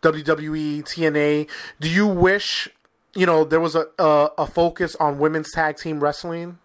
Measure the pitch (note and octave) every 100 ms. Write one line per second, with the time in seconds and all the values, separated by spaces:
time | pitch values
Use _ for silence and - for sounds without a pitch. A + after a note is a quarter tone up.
0 | E3 D#3 D3+ D#3 D3+ D#3 D3+ D3 D3 -
1 | D#3+ D3 D3 D3+ D3+ - - - D#3 F3
2 | G#3 F3+ F#3 G3+ - - - _ _ _
3 | _ - F#3 E3 D#3 D#3+ E3 D#3+ D#3 -
4 | E3 D3+ D3 - D3+ - E3+ E3 F3 -
5 | D#3 C#3+ D#3 D#3+ D#3 - D#3 D3 E3 D3+
6 | D3 D3 F3 E3+ E3+ F3